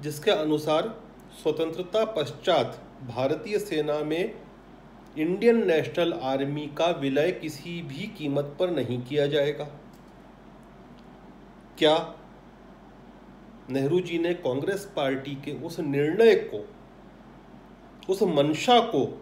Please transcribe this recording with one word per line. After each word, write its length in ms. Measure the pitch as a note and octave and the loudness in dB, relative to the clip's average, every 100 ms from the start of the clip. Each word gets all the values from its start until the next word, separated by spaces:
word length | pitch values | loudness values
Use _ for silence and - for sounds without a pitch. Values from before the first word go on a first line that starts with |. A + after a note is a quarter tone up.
जिसके 300 | D3 D3 G#3+ | -10 -2 0
अनुसार 640 | E3+ D#3 D3+ D3 D#3 A3+ - - - - - | 2 2 0 2 0 0 -8 -16 -20 -20 -6
स्वतंत्रता 600 | D#3+ D3+ E3 E3+ F3 A3 A3 | -4 -2 -4 -6 -4 -2 -2
पश्चात 680 | D#3+ C#3 - - A#3+ - - - - B2+ | -2 -6 -4 0 2 2 -4 -16 -16 -10
भारतीय 520 | A2+ C3+ D#3 G3+ G#3 | -4 -2 -2 -2 -4
सेना 400 | G#3 D3+ D3+ D3+ | -2 -2 -2 -2
में 320 | D3+ D#3+ A3 - - - - - - - - D#3 | -2 -2 -4 -6 -18 -20 -20 -20 -20 -20 -14 -4
इंडियन 480 | D#3+ F#3+ A#3 A#3 F#3+ | -2 2 4 6 4
नेशनल 460 | D#3 C#3 - E3+ | 2 2 0 0
आर्मी 540 | - C3 C3+ C#3 D3 D3 - | -2 -2 -2 -2 -4 -6 -2
का 140 | E3 E3 | 0 0
विलय 320 | C#3 C3+ E3 | 0 2 0
किसी 480 | F#3 D#3 - F3 E3+ | -2 -8 -10 -10 -10
भी 240 | D3 C3 G#3 - | -10 -10 -10 -8
कीमत 380 | D3+ C#3+ C#3+ - | -4 -2 -4 -2
पर 100 | F3+ | 0
नहीं 320 | D#3 A#2 B2 | 0 -2 -4
किया 240 | B2 D3 C#3+ | -2 0 2
जाएगा? 420 | C#3+ C#3+ D3 D3 - - - - - - - - - - - - - - - - - - - - - | 2 0 -2 -8 -12 -20 -20 -20 -20 -20 -20 -20 -20 -20 -20 -20 -20 -20 -20 -20 -20 -20 -20 -20 2
क्या 160 | D3+ D#3+ E3 - - - - - - - - - - - - - - - - | 4 4 0 -10 -20 -20 -20 -20 -20 -20 -20 -20 -20 -20 -20 -20 -20 -20 -6
नेहरू 280 | C3+ C3+ F3 | -2 2 2
जी 180 | F3 E3 | 0 -2
ने 140 | E3+ | 0
कांग्रेस 500 | F3 C3 C3 F3 G3 - - | 0 -2 -2 -2 -4 -6 -2
पार्टी 380 | C#3 C3+ D3 | -2 -2 -4
के 180 | C3+ - B2+ D#3+ | -8 -8 -8 -8
उस 120 | F3 | -6
निर्णय 540 | D3+ C#3 D3+ F#3 A3+ | -2 2 2 6 8
को, 260 | G3 - G#2 - - - - - - - - - - - - - - - | 8 2 -8 -10 -16 -20 -20 -20 -20 -20 -20 -20 -20 -20 -20 -20 -14 -4
उस 140 | F#3+ | 0
मंशा 560 | G3 D3 D3 D3+ - A#3+ | 2 4 2 2 6 6
को 220 | A#3 C#3+ A2+ - | 6 0 0 -4